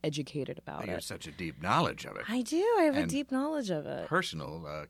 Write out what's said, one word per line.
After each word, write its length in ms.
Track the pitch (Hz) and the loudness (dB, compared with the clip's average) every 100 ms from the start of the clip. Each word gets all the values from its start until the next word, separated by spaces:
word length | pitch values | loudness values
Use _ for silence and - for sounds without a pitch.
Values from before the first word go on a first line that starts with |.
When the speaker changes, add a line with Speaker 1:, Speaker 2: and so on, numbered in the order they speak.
Speaker 1:
educated 540 | 151 147 135 147 131 - | -2 -2 -4 -4 -6 -8
about 260 | - 73 101 | -8 -8 -4
Speaker 2:
You 40 | |
have 100 | 87 | -4
Speaker 1:
it. 40 | |
Speaker 2:
such 220 | - 92 82 | -6 -8 -10
a 40 | |
deep 300 | 73 82 73 | -6 -6 -2
knowledge 420 | 90 139 120 - - | 2 4 4 0 -8
of 120 | 50 | -8
it. 60 | - | -4
Speaker 1:
I 140 | 247 | -2
do. 340 | 233 311 440 440 | 0 2 4 6
I 40 | |
have 140 | 311 277 | 6 6
a 40 | |
Speaker 2:
And 80 | 170 | 2
Speaker 1:
deep 220 | 269 277 | 0 0
knowledge 380 | 262 294 302 214 | 0 0 -2 0
of 160 | 156 147 | -2 -2
it. 220 | 131 - | -6 2
Speaker 2:
personal, 580 | 170 - 80 69 80 76 | 2 2 -4 -6 -6 -6
uh, 180 | 76 | -8